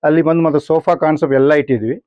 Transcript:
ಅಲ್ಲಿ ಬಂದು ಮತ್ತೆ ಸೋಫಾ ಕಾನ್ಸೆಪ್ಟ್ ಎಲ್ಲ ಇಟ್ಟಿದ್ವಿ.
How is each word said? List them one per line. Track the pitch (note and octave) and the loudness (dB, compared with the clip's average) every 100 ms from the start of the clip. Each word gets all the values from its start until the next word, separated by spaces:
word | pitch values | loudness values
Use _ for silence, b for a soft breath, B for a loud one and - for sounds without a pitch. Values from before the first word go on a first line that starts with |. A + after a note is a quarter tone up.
ಅಲ್ಲಿ | D#3 D#3+ | 0 0
ಬಂದು | D#3+ E3 | 0 0
ಮತ್ತೆ | E3 D3 | 0 -2
ಸೋಫಾ | - D#3+ - F3 | 0 -2 0 0
ಕಾನ್ಸೆಪ್ಟ್ | D#3 D#3 D#3 C3+ | 0 0 0 2
ಎಲ್ಲ | C3+ | 2
ಇಟ್ಟಿದ್ವಿ. | D3+ C#3 B2 A2 D3 | 2 0 -4 -4 -8